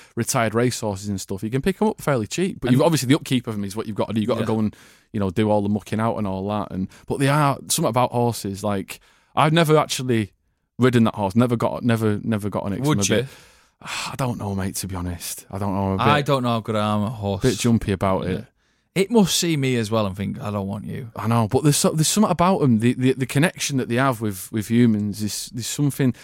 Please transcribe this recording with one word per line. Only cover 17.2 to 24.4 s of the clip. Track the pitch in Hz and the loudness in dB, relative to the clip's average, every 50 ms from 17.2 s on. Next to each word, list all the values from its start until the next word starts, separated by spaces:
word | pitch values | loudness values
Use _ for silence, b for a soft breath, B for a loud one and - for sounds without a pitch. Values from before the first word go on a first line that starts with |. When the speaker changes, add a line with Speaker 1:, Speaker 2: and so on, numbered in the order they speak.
| 101 98 98 95 - | -4 -4 -2 0 0
Speaker 1:
bit | 127 98 - | 0 0 2
jumpy | - 120 117 110 - 107 98 | 2 2 2 2 2 0 -2
about | 90 101 98 95 85 - | 0 0 0 0 0 -2
Speaker 2:
Yeah. | 90 | -2
Speaker 1:
it. | 92 101 107 - _ _ _ _ _ _ _ _ _ | -4 -4 -6 -10 _ _ _ _ _ _ _ _ _
Speaker 2:
It | 170 196 - | -2 0 4
must | 240 226 196 160 - - | 4 4 4 4 2 0
see | - 170 165 147 | 0 0 0 0
me | 135 131 127 | 2 2 2
as | 120 113 104 | 0 0 0
well | 113 110 104 | 2 0 0
and | 98 92 | 0 -2
think, | 104 98 98 95 - | -4 -4 -6 -6 -6
"I | - 104 | -6 -6
don't | 104 104 98 | -4 -4 -4
want | 98 101 104 - | -4 -6 -8 -8
you." | - 104 104 113 117 - | -10 -10 -10 -10 -10 -10
Speaker 1:
I | - 104 | -6 -2
know, | 110 117 117 113 104 | 0 2 2 2 2
but | - 131 - | 2 2 4
there's | 147 139 | 4 4
so, | - - - | 4 2 2
there's | - 156 156 - | 2 2 0 0
something | - 208 220 214 170 | 2 2 2 2 2
about | - 175 185 196 156 151 | 0 2 2 2 4 4
'em, | 135 117 107 | 4 4 4
the, | 113 123 117 | 4 2 2
the, | 127 127 131 127 | 2 2 2 2
the | - 131 | 0 -2
connection | - - 143 170 180 - - - - 143 | -2 0 2 2 2 0 -4 -6 -4 -2
that | 131 113 - | -2 -2 0
they | 117 | 0
have | 120 135 139 123 104 117 | 2 2 0 0 0 -2
with, | 107 98 92 | -4 -4 -6